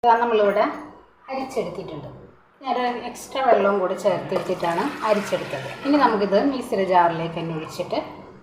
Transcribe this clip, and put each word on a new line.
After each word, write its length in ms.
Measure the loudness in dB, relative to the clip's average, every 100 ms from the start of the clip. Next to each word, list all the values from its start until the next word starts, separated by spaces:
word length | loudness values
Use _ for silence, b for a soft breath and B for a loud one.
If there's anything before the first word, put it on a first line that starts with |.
ഇതാ 100 | 6 4
നമ്മളിവിടെ 420 | 4 4 4 4 0 -2 -14 -20 -20 _ -10
അരിച്ചെടുത്തിട്ടുണ്ട്. 800 | -8 -6 -6 -6 -8 -10 -12 -14 -16 -20 -20 _ _
ഞാൻ 140 | -4 -2 0 -4 -8
എക്സ്ട്രാ 340 | -12 -10 -2 4
വെള്ളവും 300 | 4 4 2
കൂടി 140 | 0 0
ചേർത്തെടുത്തിട്ടാണ് 800 | 0 0 -2 -4 -2 -2 0 0 -2 -4 0
അരിച്ചെടുത്തത്. 600 | 0 0 -4 -4 -8 -8 -6 2
ഇനി 120 | 4
നമുക്കിത് 340 | 4 2 2 4 2
മിക്സിയുടെ 340 | -2 -2 -2 4
ജാറിലേക്ക് 440 | 4 4 2 -4 -6
തന്നെ 140 | -6 -6
ഒഴിച്ചിട്ട് 400 | -8 -8 -4 -4 -6 -16 -18 -20